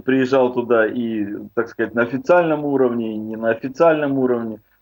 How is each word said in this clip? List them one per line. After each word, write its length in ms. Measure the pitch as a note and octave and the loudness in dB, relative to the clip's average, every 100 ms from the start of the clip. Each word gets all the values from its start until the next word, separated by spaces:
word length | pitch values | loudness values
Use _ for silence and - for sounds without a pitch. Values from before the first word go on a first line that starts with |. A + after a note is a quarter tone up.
приезжал 480 | B2+ C3 B2+ C3+ B2+ | 0 0 2 2 2
туда 340 | B2 A#2 A#2 A2 | 0 0 2 2
и, 400 | B2 A#2 A2 G2+ G#2 G#2 | -2 -4 -4 -6 -8 -8
так 140 | - A2 | -6 -4
сказать, 260 | - G#2+ | -4 -4
на 80 | A#2 | -2
официальном 600 | A#2+ C3 - F3 E3 D3+ | -2 -2 2 4 4 -2
уровне, 500 | D3 C#3 B2+ A#2+ A2+ | 0 2 2 0 -4
и 40 | G#2+ | -6
не 180 | G#2+ A2 | -8 -4
на 120 | A2+ | -2
официальном 680 | A2+ C3+ - E3 D#3 C#3+ C3+ | -2 -4 2 2 4 0 0
уровне. 400 | B2+ A#2+ A2+ G#2+ _ _ | 0 0 -4 -10 _ _